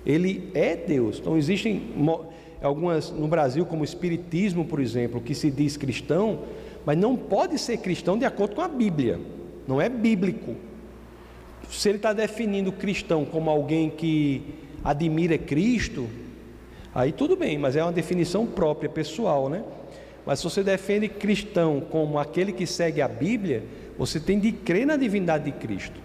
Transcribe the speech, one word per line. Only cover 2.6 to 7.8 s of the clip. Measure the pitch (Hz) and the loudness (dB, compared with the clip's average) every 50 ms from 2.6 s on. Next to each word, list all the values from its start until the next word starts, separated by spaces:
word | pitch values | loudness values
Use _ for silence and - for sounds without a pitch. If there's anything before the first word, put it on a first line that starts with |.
algumas, | - 143 143 151 170 175 165 156 143 - | 0 0 0 2 0 2 2 0 0 -2
no | - 156 151 | -4 -2 0
Brasil, | 156 170 160 147 131 123 156 175 | 2 4 4 4 4 2 0 0
como | - 165 156 | 0 0 -2
o | 151 | -2
espiritismo, | - - - - 175 165 - - - - 170 202 208 170 175 160 | -2 -2 -2 0 0 0 -2 -2 -2 0 2 2 2 2 0 -2
por | - 156 147 | -2 0 0
exemplo, | 135 113 113 123 120 117 117 120 | 0 0 2 0 0 0 -2 -4
que | 113 - 143 | -4 -4 -4
se | - - 151 | 0 0 0
diz | 135 127 147 139 - - | 2 2 2 0 0 -2
cristão, | - 131 120 - - - 147 175 214 220 175 - - - - - - - - - - | -2 -2 -2 -4 0 0 2 2 4 2 0 -2 -6 -10 -10 -12 -12 -14 -16 -6 0
mas | 151 151 165 | 2 4 4
não | 196 240 262 | 4 4 2
pode | 196 - - 190 233 330 359 330 247 | 0 0 0 2 2 2 2 0 -2
ser | - - 233 | -2 -2 -4
cristão | - | -2